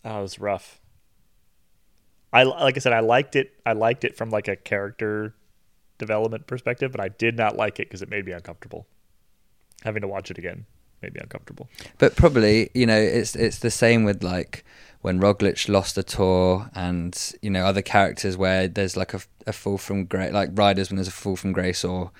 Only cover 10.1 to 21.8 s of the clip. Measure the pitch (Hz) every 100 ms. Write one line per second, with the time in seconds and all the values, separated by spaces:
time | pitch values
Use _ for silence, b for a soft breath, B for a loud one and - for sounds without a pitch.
10.1 | 98 92 87 87 90 - _ _ _ -
11.1 | - - - - - - B B - 139
12.1 | - 170 135 107 110 107 123 120 110 107
13.1 | 113 104 - 113 - 120 - 117 117 107
14.1 | 95 87 90 78 - b b b b 98
15.1 | 90 98 101 98 - - 101 90 - -
16.1 | - 92 92 92 92 107 - 90 90 87
17.1 | - - - 107 95 92 98 98 104 98
18.1 | - 98 92 92 95 92 98 98 - 95
19.1 | 95 - _ - 104 - 98 - 101 90
20.1 | 92 92 101 85 95 101 98 95 95 92
21.1 | - 104 92 95 95 92 90